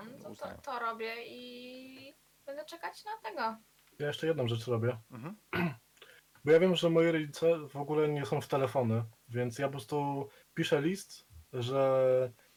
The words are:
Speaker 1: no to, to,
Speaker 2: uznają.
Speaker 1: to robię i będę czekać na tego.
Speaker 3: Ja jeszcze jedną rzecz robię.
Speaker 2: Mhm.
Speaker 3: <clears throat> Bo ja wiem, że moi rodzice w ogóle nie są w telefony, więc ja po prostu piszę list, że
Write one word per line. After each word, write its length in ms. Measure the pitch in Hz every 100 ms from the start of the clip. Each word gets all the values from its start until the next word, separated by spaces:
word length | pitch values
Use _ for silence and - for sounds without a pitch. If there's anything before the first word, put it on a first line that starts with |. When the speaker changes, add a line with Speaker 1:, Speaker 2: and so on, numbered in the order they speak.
Speaker 1:
no 140 | 214 262
to, 60 |
to, 60 | -
Speaker 2:
uznają. 280 | - 285 -
Speaker 1:
to 140 | - 247
robię 360 | 233 220 226 233 233
i 880 | 247 247 247 247 254 262 262 269 - _ _ -
będę 180 | 277
czekać 400 | 302 339 349 359
na 260 | - 453 -
tego. 260 | 349 226 220 _ _ _ -
Speaker 3:
Ja 80 | 147
jeszcze 200 | - 160
jedną 220 | 160 120
rzecz 180 | 117 113
robię. 320 | 117 117 117 -
Speaker 2:
Mhm. 260 | 120 135 214 -
Speaker 3:
<clears throat> 220 | 180 175 123 _ _ - - _ _
Bo 60 | 143
ja 80 | 160
wiem, 160 | 185 170
że 140 | 170
moi 200 | 165 165
rodzice 560 | 165 151 143 165 165 147
w 80 | 143
ogóle 320 | 143 151 151
nie 180 | 147 139
są 140 | 151
w 80 | -
telefony, 560 | 143 131 135 120 113 113 - -
więc 300 | 117 123 120
ja 80 | 139
po 40 |
prostu 560 | 139 - 147 143 139 139 - _
piszę 280 | - 160 156
list, 440 | 147 196 - - - - -
że 800 | 127 120 135 135 131 131 127 127 - _